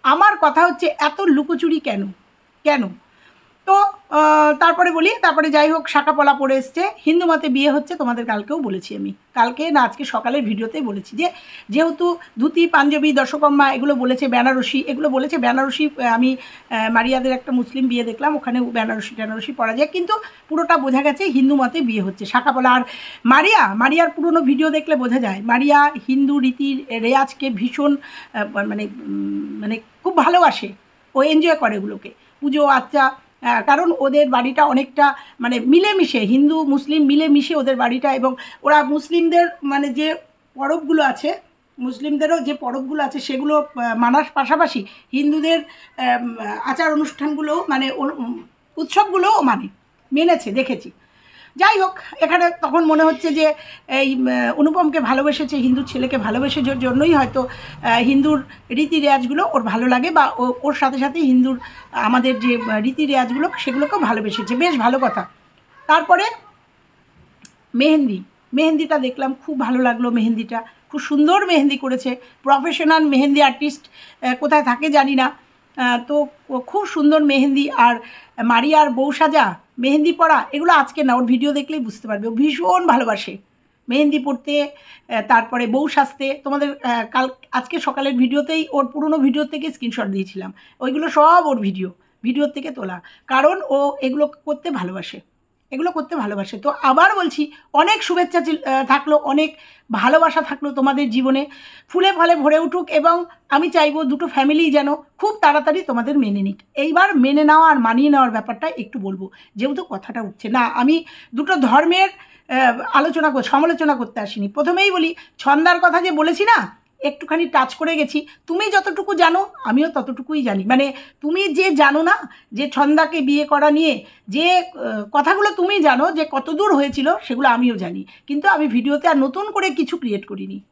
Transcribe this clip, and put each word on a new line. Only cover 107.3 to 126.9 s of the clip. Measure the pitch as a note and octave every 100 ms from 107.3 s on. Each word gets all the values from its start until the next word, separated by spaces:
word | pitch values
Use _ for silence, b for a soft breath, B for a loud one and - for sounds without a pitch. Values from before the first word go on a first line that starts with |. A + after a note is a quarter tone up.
| C#4+
নেওয়া | D4+ D#4 D#4+
আর | C#4
মানিয়ে | A3+ A#3 D4
নেওয়ার | C#4+ B3
ব্যাপারটা | A3 G#3+ A3+ D#4+ -
একটু | G#3 A#3+
বলবো, | G3 F#3+ F#3+ b b
যেহেতু | G#3 C4 D4
কথাটা | F4 A3 - A3+
উঠছে | G#3 - G#3+
না। | G#3
আমি | E3+ D#3+ B3+ E4 - B B
দুটো | A#3 D4+
ধর্মের, | F4+ B3+ C4+ E4+ F4+ F#4+
আহ, | - - _ - B3+ B3+ A#3 -
আলোচনা | C#4 D4 D4+ D4+
কর-, | C4
সমালোচনা | - C#4 D#4+ D#4+ D4+
করতে | C4 A3+ -
আসিনি। | G#3 G#3+ G3
প্রথমেই | C#4+ D4+ F4+ G4+
বলি, | F#4 D#4+ E4+ B _
ছন্দার | C#4 C#4+ E4+ F4
কথা | F4 E4+
যে | F4+
বলেছি | D4+ D#4 E4
না, | G#4 A4+ G3+ - _ _
একটুখানি | C#4+ C#4+ D#4+ D#4+
টাচ | E4 C#4+ C4
করে | - D#4+
গেছি। | D#4+ D4 D4 D4 B -
তুমি | E4+ G#4+
যতটুকু | G4 G4 F4+ G4
জানো, | E4+ E4 F4 G4+ -
আমিও | - A#3+ D#4+
ততটুকুই | D4 B3 B3+ B3+ D#4
জানি। | A#3+ G3
মানে, | F#3+ B3+ C#4 C4+ B _
তুমি | D4 F4+ G4
যে | D4 F#4+
জানো | D4 C#4+ D4
না | E4+ G#4 - b b
যে | A3 C#4+
ছন্দাকে | C4+ C#4+ D4+ D#4 E4
বিয়ে | C4+ C#4+
করা | D4 D4 D4
নিয়ে | D4 D#4+ A3 b b -
যে, | A#3 E4+ F4+
আহ, | F4+ - A#3 G#3+ G#3
কথাগুলো | C#4+ D#4 G4 G#4
তুমি | G#4 F4+ G4+
জানো | D4+ B3+ E4
যে | D#4+ D#4
কতদূর | C4+ C4 D#4 G#4+
হয়েছিল, | C#4+ C#4+